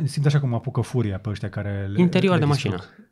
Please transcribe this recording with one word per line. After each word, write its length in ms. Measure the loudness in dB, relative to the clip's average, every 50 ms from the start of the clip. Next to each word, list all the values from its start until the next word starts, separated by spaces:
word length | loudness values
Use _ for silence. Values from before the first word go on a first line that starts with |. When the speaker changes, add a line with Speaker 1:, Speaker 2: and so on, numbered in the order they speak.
| -2
Speaker 1:
simt 220 | -2 -2 0 2
așa 140 | 2 2 2
cum 140 | 2 0 -2
apucă 280 | -2 -4 -2 -2 -2
furia 380 | -2 -2 0 -2 0 0 -2 -4
pe 100 | -6 -6
ăștia 200 | -6 -6 -8 -8
care 380 | -8 -6 -6 -6 -4 -4 -6 -4
le, 140 | 0 2
Speaker 2:
Interior 320 | 2 4 4 2 2 4 4
Speaker 1:
le 120 | 4 4
Speaker 2:
de 60 | 4
Speaker 1:
distrug. 200 | 2 2 0 -2 -2
Speaker 2:
mașină. 180 | -4 -6 -12 -18 -20 -20 _